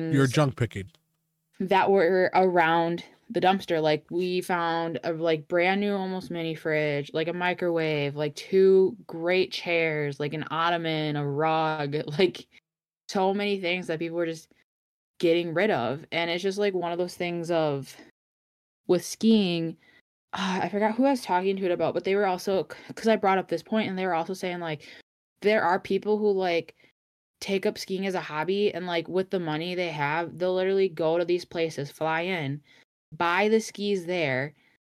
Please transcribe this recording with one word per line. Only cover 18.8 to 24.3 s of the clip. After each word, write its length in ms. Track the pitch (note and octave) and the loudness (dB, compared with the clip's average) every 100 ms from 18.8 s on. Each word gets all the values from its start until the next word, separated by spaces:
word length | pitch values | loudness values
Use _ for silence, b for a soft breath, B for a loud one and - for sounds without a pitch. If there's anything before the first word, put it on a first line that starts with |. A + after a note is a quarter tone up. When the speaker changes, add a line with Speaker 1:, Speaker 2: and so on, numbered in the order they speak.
| - | 0
Speaker 2:
with 180 | F3+ - | 0 0
skiing, 720 | - A3 A3 F#3+ E3+ E3 E3 b b b _ _ | 0 4 4 4 0 -4 -8 b b b _ _
uh, 260 | - F#3+ F#3 | -6 -4 -2
I 60 | E3+ | -2
forgot 260 | G3+ G#3+ A3+ | 0 0 2
who 100 | C4+ | 2
I 60 | |
was 100 | C4 | 2
talking 320 | - F3+ F#3+ F#3+ | 0 0 0 0
to 80 | G3 | 0
it 60 | |
about, 220 | E3+ D#3 F3 | 0 0 0
but 80 | F#3+ | 0
they 100 | G3 | 2
were 120 | G3 | 2
also, 400 | F3+ G3+ F#3+ D3+ | 0 0 -2 -2
c-, 220 | - - - | -8 -16 -4
'cause 120 | A3 | 0
I 80 | G#3+ | 2
brought 200 | G3+ F#3+ | 2 2
up 80 | F3+ | 0
this 140 | E3+ | -4
point, 260 | - A3 G3+ | -2 -2 -2
and 80 | F#3 | -2
they 80 | F#3 | -2
were 80 | D#3+ | -2
also 180 | E3+ | -2